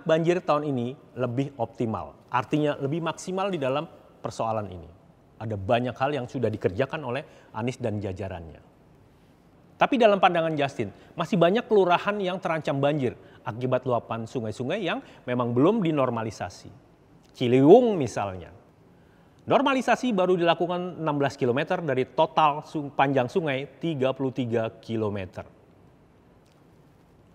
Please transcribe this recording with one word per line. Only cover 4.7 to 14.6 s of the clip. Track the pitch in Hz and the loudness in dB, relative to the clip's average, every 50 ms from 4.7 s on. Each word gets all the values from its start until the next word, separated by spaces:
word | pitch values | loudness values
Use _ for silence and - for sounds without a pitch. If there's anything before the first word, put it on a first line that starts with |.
| 92 90 82 - - - _ _ _ _ _ _ _ _ | -10 -14 -16 -18 -20 -20 _ _ _ _ _ _ _ _
Ada | 117 113 107 | -8 -8 -6
banyak | 98 98 98 120 123 123 123 117 | -6 -2 0 0 0 0 -2 -4
hal | - 131 143 | -2 -2 -2
yang | 151 135 123 117 | -2 -4 -6 -6
sudah | - 135 117 110 | -4 -2 -2 -2
dikerjakan | 107 101 - 113 90 101 135 - - 160 147 123 | -2 -2 -2 -4 -2 -2 -4 -4 -4 -8 -8 -6
oleh | 120 139 156 - - - - - - | -6 -6 -8 -10 -16 -20 -20 -12 -8
Anies | 110 117 127 127 - | -4 -4 -4 -4 -4
dan | 123 113 104 104 101 | -6 -4 -4 -4 -6
jajarannya. | 101 92 90 101 95 95 85 82 78 73 - - - _ _ _ _ - - - _ _ _ _ _ _ _ _ _ _ _ - _ - _ | -6 -6 -8 -8 -10 -10 -12 -12 -14 -18 -20 -20 -20 _ _ _ _ -20 -20 -20 _ _ _ _ _ _ _ _ _ _ _ -20 _ -4 _
Tapi | 170 - 294 | 0 0 2
dalam | 240 240 214 202 190 | 4 4 4 4 6
pandangan | 202 185 175 170 165 165 160 143 | 4 2 2 2 0 0 0 0
Justin, | 139 139 - - 113 98 - - - - - | -2 -2 -2 -4 -6 -6 -8 -14 -20 -18 -10
masih | - 170 - - 175 | -8 -4 -2 2 4
banyak | 170 170 196 240 240 | 4 4 4 2 0
kelurahan | - 220 202 185 175 175 165 - 196 208 208 | 2 2 4 4 4 2 2 2 -2 -4 -4
yang | 196 180 185 | -4 -4 -4
terancam | 185 - 175 160 160 147 - 147 139 139 | -4 -4 -4 -4 -4 -2 -2 -2 0 0
banjir | 143 151 151 127 113 - - - - - - - 127 | 0 0 0 -2 -4 -4 -6 -14 -20 -20 -12 -12 -10
akibat | 104 117 123 127 127 127 - 131 | -8 -6 -2 0 0 0 0 0
luapan | 120 113 - - 113 113 113 107 | -2 -2 -2 -4 -6 -8 -8 -8
sungai-sungai | - 135 110 107 104 - | -8 -6 -6 -6 -6 -6